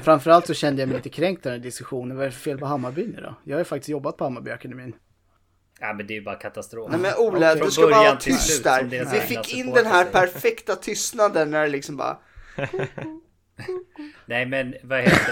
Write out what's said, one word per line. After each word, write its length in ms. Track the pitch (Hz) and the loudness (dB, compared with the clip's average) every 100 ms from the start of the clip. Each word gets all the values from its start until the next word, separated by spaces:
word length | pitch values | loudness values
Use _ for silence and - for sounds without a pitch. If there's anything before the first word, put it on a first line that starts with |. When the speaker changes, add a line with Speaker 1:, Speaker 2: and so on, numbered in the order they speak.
Speaker 1:
framförallt 440 | 156 156 160 170 170 | 6 4 8 6 6
så 60 | |
kände 280 | 151 151 135 | 0 0 0
jag 80 | 131 | -2
mig 80 | 127 | -4
lite 120 | - | -6
kränkt 360 | - 170 180 135 | -2 -2 -2 -6
av 60 | |
den 80 | 120 | -8
här 20 | |
diskussionen. 540 | 123 - 127 135 123 131 | -8 -12 -8 -8 -6 -4
Vad 80 | 139 | -6
är 40 | |
det 40 | 131 | -4
för 60 | |
fel 160 | - 139 | -6 -6
på 80 | 139 | -4
Hammarby 420 | 143 127 139 220 | -4 -4 -6 -8
nu 140 | - | -10
då? 140 | - 123 | -14 -16
Jag 120 | - 143 | -6 -4
har 40 | |
ju 60 | 175 | -4
faktiskt 240 | 143 135 | -6 -6
jobbat 280 | 151 143 - | -6 -6 -6
på 60 | |
Hammarbyakademin. 720 | 151 123 127 120 131 123 127 - _ _ _ _ _ _ _ _ | -6 -6 -8 -10 -12 -14 -14 -16 _ _ _ _ _ _ _ _
Speaker 2:
Ja, 140 | 110 | -10
men 140 | 104 101 | -8 -8
det 60 | |
är 20 | 107 | -10
ju 60 | |
bara 140 | 104 95 | -8 -10
katastrof. 560 | 107 - 101 113 110 | -10 -12 -12 -12 -6
Speaker 3:
Nej, 80 | 170 | -4
men 140 | 190 190 | -2 0
Ola, 340 | 226 180 165 | 0 2 4
Speaker 1:
Okej. 100 | 156 147 | 4 2
Speaker 3:
du 60 | |
ska 100 | 139 | 4
Speaker 2:
Från 100 | 160 | 6
början 140 | 214 - | 8 8
Speaker 3:
vara 100 | 135 | 6
Speaker 2:
till 180 | - | 2
Speaker 3:
tyst 140 | 131 151 | 0 2
Speaker 2:
slut, 100 | 151 | 0
Speaker 3:
där. 160 | 151 131 | 2 2
Speaker 2:
som 100 | 127 | 2
deras 240 | 123 123 | -4 -2
Speaker 3:
Vi 40 | - | -2
Speaker 2:
egna 100 | - | -2
Speaker 3:
fick 280 | 247 - 254 | -4 -6 -6
in 80 | 254 | 2
Speaker 2:
supportrar 180 | 247 | 4
Speaker 3:
den 80 | 220 | 6
här 120 | 185 180 | 4 4
Speaker 2:
säger. 220 | 190 180 | 4 2
Speaker 3:
perfekta 480 | 160 233 226 - 185 | 2 -2 -2 -4 -4
tystnaden 760 | - 208 - 247 208 175 156 | -4 -6 -6 2 2 2 0
när 100 | 156 | 2
det 60 | 151 | 0
liksom 280 | 143 143 143 | -2 -6 -6
bara 200 | 123 135 _ - - - | -6 -6 _ -20 -16 -8
Speaker 2:
<laughs> 100 | 139 370 - - 320 320 - _ _ - - 370 359 - 294 - - | -6 -6 -6 -8 -12 -14 -20 _ _ -16 -12 -10 -12 -18 -20 -20 -6
Nej, 200 | 120 127 | -4 -2
men 300 | 135 127 131 | -4 -6 -10
vad 160 | 123 131 | -4 0
heter 320 | 123 - - | 4 2 4